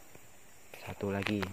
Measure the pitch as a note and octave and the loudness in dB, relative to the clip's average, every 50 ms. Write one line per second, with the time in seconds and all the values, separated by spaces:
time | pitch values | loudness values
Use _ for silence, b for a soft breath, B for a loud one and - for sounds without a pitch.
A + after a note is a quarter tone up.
0 | - - - - - - - - - - - - - - - - - - F#2+ - | -16 -16 -16 -16 -16 -16 -16 -16 -16 -16 -16 -16 -16 -14 -12 -10 -6 -6 -2 2
1 | G2+ G2+ G2 G2 G2 - G#2+ G2+ G2 F#2+ | 2 4 4 6 6 6 4 4 4 2